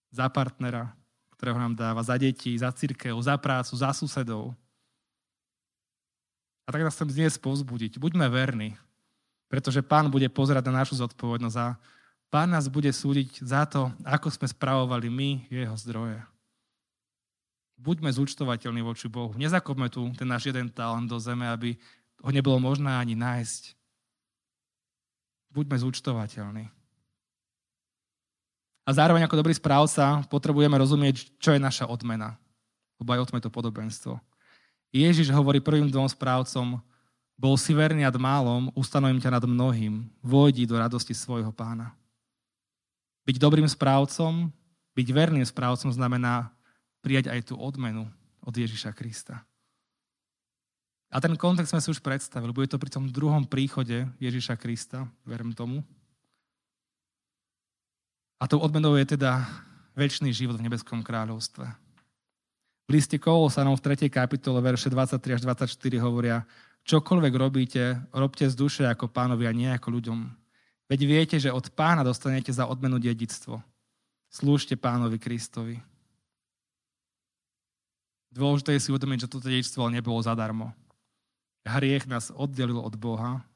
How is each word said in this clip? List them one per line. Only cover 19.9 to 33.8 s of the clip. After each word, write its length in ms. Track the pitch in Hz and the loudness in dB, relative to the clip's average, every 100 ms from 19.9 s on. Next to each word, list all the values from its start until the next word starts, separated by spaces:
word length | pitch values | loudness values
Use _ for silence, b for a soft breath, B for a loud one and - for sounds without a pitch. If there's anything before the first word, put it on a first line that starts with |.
| 127 123 | -4 -6
ten 160 | 123 127 | -4 -4
náš 240 | 120 139 | -4 -2
jeden 160 | 127 120 | -4 -4
talent 400 | 120 117 113 120 | -6 -6 -4 -4
do 80 | 117 | -6
zeme, 320 | 113 120 120 | -6 -4 -4
aby 320 | 117 120 117 b b b _ | -4 -4 -6 b b b _
ho 80 | - | -2
nebolo 320 | 139 139 131 | 2 4 2
možné 320 | 127 139 139 | 2 0 0
ani 240 | 127 120 113 | -2 -2 -2
nájsť. 640 | 123 123 113 - - _ _ _ _ _ _ _ _ _ _ _ _ _ _ _ _ _ _ | -2 -4 -6 -8 -14 _ _ _ _ _ _ _ _ _ _ _ _ _ _ _ _ _ _
Buďme 240 | 139 143 131 | -6 -2 -2
zúčtovateľní. 880 | 127 127 - 117 104 - 101 107 110 _ _ _ _ _ _ _ _ _ _ _ _ _ _ _ _ _ _ _ _ _ - | -2 -4 -4 -4 -6 -8 -12 -12 -14 _ _ _ _ _ _ _ _ _ _ _ _ _ _ _ _ _ _ _ _ _ 0
A 40 | |
zároveň 320 | 139 160 165 165 | 4 6 6 6
ako 160 | 156 | 4
dobrý 80 | 156 | 4
správca 720 | 156 147 139 151 - 139 147 139 | 2 4 6 4 4 2 2 0
potrebujeme 480 | 139 156 147 147 139 | -2 2 4 6 6
rozumieť, 560 | 135 147 139 131 - - | 4 4 4 2 -4 -2
čo 80 | 165 | 4
je 80 | 143 | 4
naša 320 | 135 - 117 | 4 -2 -4
odmena. 480 | 117 117 113 110 113 _ _ _ _ _ - | -6 -4 -6 -6 -12 _ _ _ _ _ -12
Lebo 140 | 120 123 | -2 -2
aj 40 | |
o 40 | 127 | 0
tom 40 | 123 | -4
je 40 | 113 | -4
to 20 | |
podobenstvo. 640 | 117 117 107 | -4 -6 -6